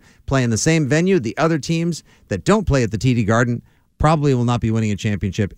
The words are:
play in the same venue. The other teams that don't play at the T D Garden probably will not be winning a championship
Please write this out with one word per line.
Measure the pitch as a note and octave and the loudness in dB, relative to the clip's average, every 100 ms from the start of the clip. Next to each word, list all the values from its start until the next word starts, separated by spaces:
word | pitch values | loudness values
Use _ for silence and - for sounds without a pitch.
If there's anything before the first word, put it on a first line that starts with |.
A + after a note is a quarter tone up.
| - _ - | -8 _ -4
play | C3+ | -2
in | B2 | 0
the | A2 | 0
same | D#3+ E3 C#3 | 2 2 2
venue. | D3+ F#3 F#3 | 0 2 0
The | A2 A2+ | -2 -2
other | D#3+ D#3+ | -2 -2
teams | - E3 E3+ D#3 - _ _ | -2 -4 -4 -6 -12 _ _
that | G2 - | -4 2
don't | G#3+ F3+ | 2 2
play | C#3 | 0
at | A2+ | 0
the | G2+ | 0
T | B2+ | 0
D | A#2+ | 0
Garden | G2+ A2+ A#2+ A#2+ - _ _ _ | 2 2 2 -2 -8 _ _ _
probably | D3+ D#3+ C#3+ | 0 2 2
will | B2+ A#2+ | 2 0
not | A#2+ | 0
be | A2+ | 0
winning | A2+ A2 | 0 -2
a | G2 | -2
championship | A2 G2+ G2+ F2+ G2 | -4 -4 -4 -2 -4